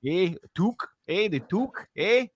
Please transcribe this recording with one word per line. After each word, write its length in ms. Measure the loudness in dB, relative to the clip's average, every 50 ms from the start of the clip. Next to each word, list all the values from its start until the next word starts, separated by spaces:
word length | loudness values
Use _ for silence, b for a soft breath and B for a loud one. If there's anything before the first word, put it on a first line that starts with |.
| -4
Eh? 300 | -2 0 2 2 0 0 -4 _ -18 _
Took? 340 | 0 0 0 0 _ -8 -12 _ _ _
Eh, 220 | -4 0 0 0 0
the 120 | 0 -2
took? 480 | -4 -2 -2 -2 -2 -2 -4 -10 -16 _ _
Eh? 300 | -4 0 2 2 2 2 0 _